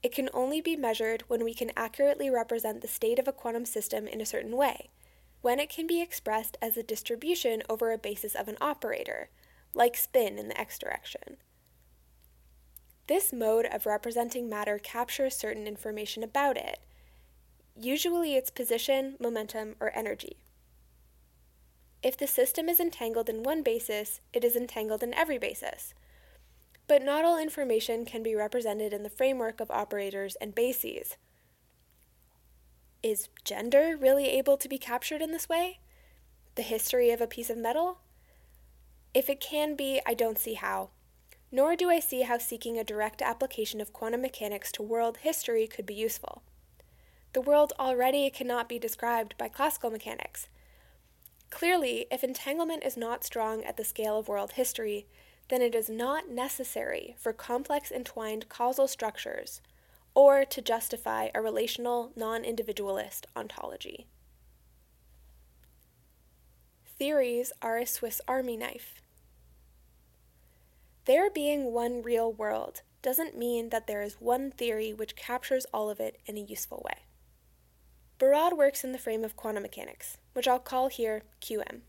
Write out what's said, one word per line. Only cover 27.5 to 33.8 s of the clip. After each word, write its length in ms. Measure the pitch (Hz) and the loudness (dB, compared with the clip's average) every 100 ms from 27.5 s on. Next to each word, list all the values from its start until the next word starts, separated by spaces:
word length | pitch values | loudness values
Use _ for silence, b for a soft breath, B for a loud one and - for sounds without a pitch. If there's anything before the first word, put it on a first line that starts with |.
| 302 269 226 220 226 | -2 2 2 2 -2
can 180 | 233 233 | -2 -4
be 140 | 226 214 | -2 0
represented 560 | 214 247 226 208 214 | 0 0 -2 -2 -2
in 100 | 202 | -2
the 80 | 208 | -4
framework 480 | - 262 262 226 226 | 2 4 4 -2 -4
of 140 | 220 | -2
operators 640 | 220 208 208 196 196 196 - | -2 0 -2 -2 -4 -6 -6
and 180 | 214 | -6
bases. 600 | 202 240 254 - - - - b b b b b _ _ _ _ _ _ _ _ _ _ _ _ _ | 2 2 2 -4 -6 -10 -12 b b b b b _ _ _ _ _ _ _ _ _ _ _ _ _
Is 260 | 220 208 - - | -2 -2 -4 -10
gender 520 | - 202 233 277 | -8 -4 6 6